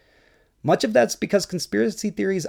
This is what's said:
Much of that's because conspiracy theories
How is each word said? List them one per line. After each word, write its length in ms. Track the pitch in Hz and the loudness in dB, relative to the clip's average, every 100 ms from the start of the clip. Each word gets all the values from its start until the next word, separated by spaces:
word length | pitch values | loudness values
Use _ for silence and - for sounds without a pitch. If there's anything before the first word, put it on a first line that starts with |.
| _ _ _ _ _ _ | _ _ _ _ _ _
Much 200 | 135 185 | 0 2
of 100 | 240 | 2
that's 220 | 214 226 - | 2 2 0
because 300 | 208 202 - | -2 0 -2
conspiracy 640 | 180 - 202 226 208 214 | -6 -4 0 0 -2 -6
theories 380 | 202 190 190 | -4 -2 -2